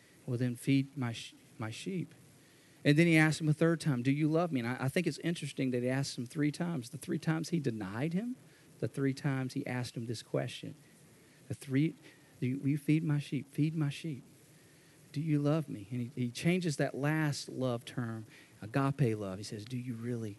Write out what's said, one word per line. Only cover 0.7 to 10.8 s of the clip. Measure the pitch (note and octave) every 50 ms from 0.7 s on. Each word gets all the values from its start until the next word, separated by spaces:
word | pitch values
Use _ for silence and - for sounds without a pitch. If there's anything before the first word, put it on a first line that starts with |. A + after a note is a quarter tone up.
| C#3 C3+ C3+ C#3 -
my | D3 B2 A#2
sh-, | A#2 - - - - - - - - -
my | A#2 A2
sheep." | A2 - - F#3 G3 F3 - - - - - - - - - - - - - - - - -
And | C#3+ D3
then | D#3 E3+
he | E3+ D#3+
asks | D#3+ D#3 D#3 D3 -
him | E3 D3+
a | D3
third | - E3 E3 E3+ D#3
time, | - D#3 C3 A#2+
"Do | A#2 C3+
you | C#3 D3 D#3 D3
love | D#3 D#3+ F3+ E3+
me?" | D3 B2+
And | A#2 A#2+
I, | B2+ -
I | B2 C3+
think | - F#3 F3
it's | F3 C3+ -
interesting | - E3 F3 - D#3 C#3+ - - C3+ B2+
that | B2 B2
he | B2 B2+
asks | C3 C3+ C3+ - - -
him | A#2+
three | A#2+ - D3+ D3 D3+
times. | C#3+ - F3 F3 E3 B2+ A#2+ -
The | - C3
three | - - - D3+
times | - D#3+ D#3+ E3 D#3+ -
he | F3 E3
denied | C#3 C3+ A2+ G#2+ G2 F#2 G2+ A2+ C#3+ E3
him, | E3 F#3+ A#3 B3 B3+ - - - - - - - - -
the | - A2+
three | - C#3 C#3 C3+ C3+
times | - - C#3+ C3+ C3 C3 C3 -
he | C#3 -
asked | - B2 B2+ A#2+ - -
him | B2 A2+
this | A#2+ A2+ -
question. | - - - C#3 C3+ A#2+ - - - A2 - -